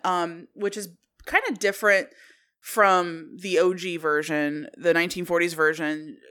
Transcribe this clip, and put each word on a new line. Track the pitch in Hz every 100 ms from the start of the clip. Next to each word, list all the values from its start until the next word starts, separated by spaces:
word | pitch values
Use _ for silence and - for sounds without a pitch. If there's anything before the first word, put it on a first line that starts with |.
um, | 185 180 170 170 -
which | - 202 208
is | 190 170 _ _ -
kinda | 330 508 214
different | 202 196 208 196 - _ - _ _ _
from | - 226 196 185 175 165 156 -
the | 190 175
O | 180
G | 185 180 170
version, | 160 151 156 151 147 151 - -
the | 170
nineteen | 165 170 180 175
forties | 170 170
version. | 160 156 156 151 151 156 - -